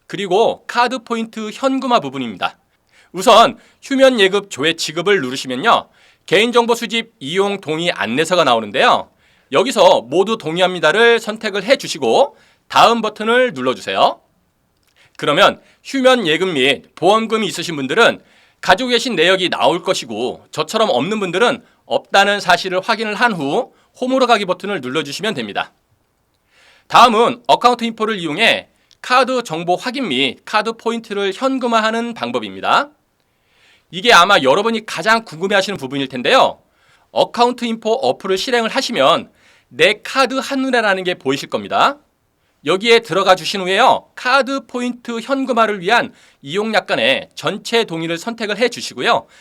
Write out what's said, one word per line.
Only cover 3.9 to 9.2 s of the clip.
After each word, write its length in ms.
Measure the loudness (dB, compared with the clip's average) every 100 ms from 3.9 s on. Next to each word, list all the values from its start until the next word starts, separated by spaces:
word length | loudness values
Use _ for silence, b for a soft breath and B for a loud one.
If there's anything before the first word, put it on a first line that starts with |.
| 4 4 6
예금 280 | 2 2 -4
조회 260 | -4 -2 -2
지급을 460 | -6 -4 0 0
누르시면요. 680 | -2 -8 -8 -4 2 0 0 b b b 0
개인정보 480 | 2 2 2 0 -2
수집 380 | -4 -6 -6 -10
이용 400 | -6 -2 -2 -4
동의 300 | -6 -4 -4
안내서가 540 | -4 -2 -2 0 2
나오는데요. 680 | 4 2 0 0 2 2 -2 _